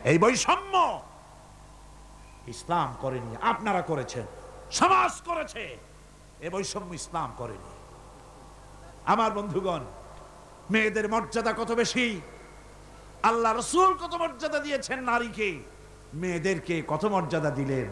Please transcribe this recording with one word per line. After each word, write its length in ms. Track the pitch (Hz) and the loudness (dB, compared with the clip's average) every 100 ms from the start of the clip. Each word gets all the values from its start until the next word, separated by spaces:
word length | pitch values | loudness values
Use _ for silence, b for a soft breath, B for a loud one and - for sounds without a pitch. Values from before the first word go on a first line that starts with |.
এই 140 | 123 165 | 6 6
বৈষম্য 840 | 208 254 - 359 392 381 311 170 - - - - - - - - - - - - - - - | 6 6 2 2 4 2 2 0 -10 -20 -20 -20 -20 -20 -20 -20 -20 -20 -20 -20 -20 -18 -14
ইসলাম 480 | 113 - 170 139 120 | -12 -2 0 0 -2
করেনি, 340 | 135 127 117 110 | -4 -4 -6 -2
আপনারা 400 | 233 226 214 185 | 0 0 0 -2
করেছেন, 440 | 165 151 123 123 101 - - - - | 0 -4 -4 -6 -8 -12 -16 -16 -6
সমাজ 500 | - 349 381 370 - | 2 6 6 4 0
করেছে। 560 | - 339 294 226 185 117 - - - - - - | -6 -4 -4 -8 -10 -12 -18 -20 -20 -20 -20 -12
এ 100 | 156 | -8
বৈষম্য 440 | 185 196 208 190 | -4 -4 -6 -8
ইসলাম 400 | 170 - 165 139 110 | -10 -6 -4 -4 -6
করেনি। 320 | 120 101 - - - - - - - - - - - - - - - | -10 -10 -14 -18 -18 -20 -20 -20 -20 -20 -20 -20 -20 -20 -18 -8 0
আমার 260 | 208 220 | 4 4
বন্ধুগণ, 480 | 202 202 165 185 165 127 - - - - - - - - | 0 -2 -2 0 -2 -6 -14 -16 -16 -18 -20 -20 -20 0
মেয়েদের 380 | 220 214 214 208 | 2 2 0 0
মর্যাদা 440 | 220 190 233 226 | 0 0 0 0
কত 180 | 220 226 | 0 0
বেশি, 500 | 233 226 247 240 196 - - - - - - - - - - | 2 2 2 0 -2 -10 -18 -18 -20 -20 -20 -20 -20 -20 0
আল্লাহ 340 | 220 233 226 233 | 2 4 4 2
রসুল 360 | - 330 381 | 2 6 6
কত 220 | 392 339 339 | 6 -4 -2
মর্যাদা 440 | 330 247 302 294 | -4 -2 -2 -2
দিয়েছেন 400 | 294 277 - 254 | 0 -4 -2 -4
নারীকে, 640 | 254 240 240 180 208 156 113 - - - - | 0 0 0 0 -2 -2 -10 -18 -20 -20 -12
মেয়েদেরকে 680 | 151 180 170 170 180 - 165 - | -4 -2 0 2 0 0 -2 0
কত 180 | 151 214 | 0 2
মর্যাদা 440 | 196 165 165 151 | 2 2 2 2
দিলেন। 360 | 135 135 135 107 | 0 0 0 -2